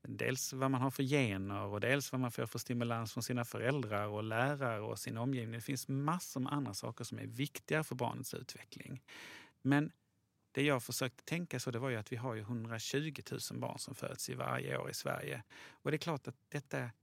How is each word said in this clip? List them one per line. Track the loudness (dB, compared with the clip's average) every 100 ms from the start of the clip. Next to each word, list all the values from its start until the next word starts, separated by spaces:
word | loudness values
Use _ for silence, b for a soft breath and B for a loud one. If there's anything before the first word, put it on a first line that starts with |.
dels | -6 0 2 2 -2
vad | 2 4
man | 6
har | 4
för | 2
gener | 4 6 6 2 0 -2
och | 0 2
dels | 4 4 4
vad | 0
man | 0
får | 0
för | -2 -2
stimulans | 0 2 2 2 0
från | -2
sina | 0 0
föräldrar | 0 2 2 2 2 0 0
och | 0
lärare | 0 2 2 2 0 0
och | -2 -4
sin | -4 0
omgivning. | 0 0 -2
Det | -4
finns | -4 -4 0
massor | 0 2 0 -2 -2
med | 0
andra | 0 0
saker | -4 -6 -6
som | -6 -6
är | -6
viktiga | -2 -2 -4 0 0
för | 2
barnets | -2 -2 -2 -6
utveckling. | -6 -8 -12 -14 -14 -10 -10 -10 B B B B _
Men | 6 6 4 _ _ _ _ _ _
det | 2
jag | 4 4
försökte | 2 0 0 -2
tänka | -2 -2 0 -2
så, | 0
det | 0
var | 0
ju |
att | -2 -2
vi |
har | -4 -2
ju | -4
hundratjugotusen | -2 -4 -2 -4 0 0 0 -6 -6 -6 -4 -4
barn | -4 -4
som | -8
föds | -6 -6 -4 -6
i |
varje | -2 0 0 0 -2
år | -2
i |
Sverige. | -4 -2 -2 -2 -6 -8 B B
Och | B -2
det |
är | 0
klart | 0 -2 -4
att | -10 _
detta | -8 -2 -4 -4 -8